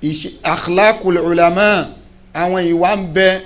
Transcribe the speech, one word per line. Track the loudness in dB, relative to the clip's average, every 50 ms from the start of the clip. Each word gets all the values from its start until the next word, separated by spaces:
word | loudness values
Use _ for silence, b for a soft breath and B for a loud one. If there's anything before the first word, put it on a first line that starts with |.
Ìṣe, | -6 -6 -6 -6 -8 -12 -12 -8 -6
akhlaqul | -4 -4 -4 -4 -2 0 2 2 2 2 0 0 -2 0 0
ulama, | 0 0 2 2 2 2 4 2 2 2 2 0 -2 -6 -10 -20 -20 -20 -20 -20 -20 -14 -8
àwọn | -6 -4 -2 -2 -2 0 0 0
ìwà | 2 2 0 0
ń | -2 -4 -2 0
bẹ | 2 4 4 2 0 -4